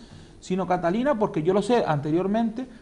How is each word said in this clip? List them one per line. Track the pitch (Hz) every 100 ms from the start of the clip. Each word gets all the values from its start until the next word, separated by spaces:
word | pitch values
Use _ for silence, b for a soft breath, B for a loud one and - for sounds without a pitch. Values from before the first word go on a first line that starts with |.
| b b b b
sino | - 185 180
Catalina, | 180 170 208 269 233
porque | 196 -
yo | 156
lo | 196
sé | 202 240
anteriormente, | - 147 151 165 190 220 233 220 262 b